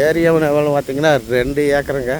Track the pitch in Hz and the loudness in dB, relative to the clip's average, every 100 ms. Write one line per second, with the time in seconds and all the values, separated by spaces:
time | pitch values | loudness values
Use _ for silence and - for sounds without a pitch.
0 | 147 165 165 165 151 147 147 143 139 139 | 0 2 2 2 2 2 0 0 -2 -2
1 | 156 139 113 123 123 143 147 143 143 139 | 2 2 0 -2 0 0 0 0 -2 -4
2 | 123 135 | -4 -6